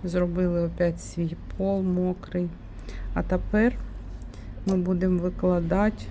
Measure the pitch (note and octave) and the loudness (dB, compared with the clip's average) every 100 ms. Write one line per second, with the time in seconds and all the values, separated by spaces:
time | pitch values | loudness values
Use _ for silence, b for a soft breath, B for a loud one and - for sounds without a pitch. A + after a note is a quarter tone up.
0 | F3+ F3+ F3 E3+ F3+ F3 E3+ E3+ F3 E3+ | -2 0 0 2 2 2 0 2 0 0
1 | - - E3 E3 - - F#3+ G3 F#3+ F3+ | -6 -2 -2 -4 -8 -2 2 2 2 2
2 | F3+ F3+ - F3+ F3 - - B B B | 2 -2 -4 -2 -2 -6 -12 B B B
3 | B F3 E3+ F3+ - G#3+ A#3 - - - | B -2 0 0 2 4 4 2 -8 -10
4 | - - - B B B G3 F#3 F3+ F3+ | -12 -12 -12 B B B 0 2 2 2
5 | F#3 F3+ F3+ F3 F#3 F3+ E3 F3+ G#3+ G#3+ | 4 2 0 0 2 4 4 4 4 0
6 | - | -10